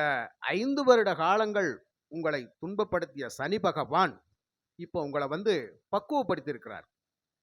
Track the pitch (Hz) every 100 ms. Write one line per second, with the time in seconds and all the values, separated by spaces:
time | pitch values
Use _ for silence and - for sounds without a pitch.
0 | 151 131 113 - 127 175 254 277 262 240
1 | 196 160 160 208 214 202 175 107 _ _
2 | _ 160 160 147 117 _ 165 202 208 175
3 | 170 139 123 - 143 208 185 160 120 156
4 | 180 110 _ _ _ _ _ - 170 180
5 | 147 139 139 151 208 175 107 - _ 202
6 | - 294 190 170 139 123 113 95 - _
7 | _ _ _ _